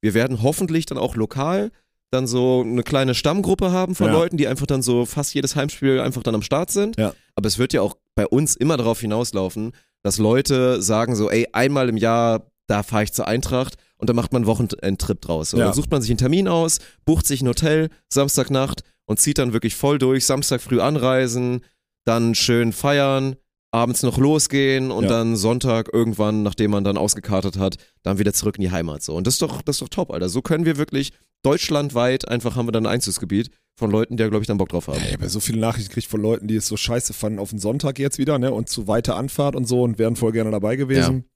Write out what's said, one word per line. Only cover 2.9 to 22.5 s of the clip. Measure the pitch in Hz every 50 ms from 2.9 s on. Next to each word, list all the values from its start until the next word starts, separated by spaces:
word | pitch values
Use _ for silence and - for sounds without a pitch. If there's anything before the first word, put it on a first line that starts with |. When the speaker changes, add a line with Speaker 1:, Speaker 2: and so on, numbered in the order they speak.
| 147 135 135 127 123
Speaker 1:
Stammgruppe | - - 147 160 202 196 180 190 - 202 185
haben | 180 185 185 180 185
von | - 202
Speaker 2:
Ja. | -
Speaker 1:
Leuten, | - 160 170 180 -
die | 156 147 -
einfach | 131 131 139
dann | - 143 131
so | 123 120 123 120 120
fast | - - 151 143 - -
jedes | 139 135 - -
Heimspiel | 151 139 147 - - - 135 131 131
einfach | 123 127 135 127
dann | 110 127 113
am | 107
Start | 104 - 135 147 175 -
sind. | - 202 202 220 226
Speaker 2:
Ja. | - 110 98 - _ _ _ _
Speaker 1:
Aber | - 101 107
es | 92 101
wird | 123 131
ja | - 131
auch | 98 104 - _ _ _ _
bei | - 104
uns | - - 131 156 147 -
immer | - 120 151 165
darauf | 131 117 113 113 -
hinauslaufen, | 117 107 107 113 120 - - 98 95 92 - 107 107 117 - - _ _ _ _
dass | _ 101 92 110
Leute | 110 107 117 131 139 - 139 127 127 127 127 110
sagen | 95 95 110 107 117 117 123
so, | 104 107 -
„Ey, | - 113 117 -
einmal | - 110 123 139 143 139 131 123
im | 110
Jahr, | 110 110 113 113 117 117 117 113 110 - _ _ _ _ -
da | 107 104
fahr | 104 - 113 107 107
ich | 104
zur | - - - -
Eintracht“, | 110 123 - - 127 127 131 - - - _ _ _ _
und | - 113
dann | 117
macht | 117 117 -
man | - 123
einen | 117 104
Wochenendtrip | 113 117 120 101 - - - 95 98 - - - 101 -
draus. | - - 85 78 80 -
So, | - 120
Speaker 2:
Ja. | 117
Speaker 1:
dann | 104 101
sucht | 135 156 -
man | 160 143
sich | 117 113
einen | 120 104
Termin | 123 131 156 185 196 185
aus, | 175 165 165 165 - - - - _ _ _
bucht | - 160 160 -
sich | - 143 123
ein | 135 123
Hotel, | 120 - - 160 151 160 160 156 - _ _ _
Samstagnacht | - 135 139 139 - - 127 - 139 131 135 139 - - - _ _ _ _
und | - 107 -
zieht | - 147 147 -
dann | 139 123
wirklich | 107 117 - 113 -
voll | - - 139 147 143
durch, | 127 127 131 135 -
Samstag | - 139 135 139 - 139 120
früh | - - 127 117
anreisen, | 92 135 151 151 120 131 131 131 131 123 117 123 123 123 123 123 - _ _ _ _ _ _ _ _
dann | - 113 117 117 117 113
schön | - - -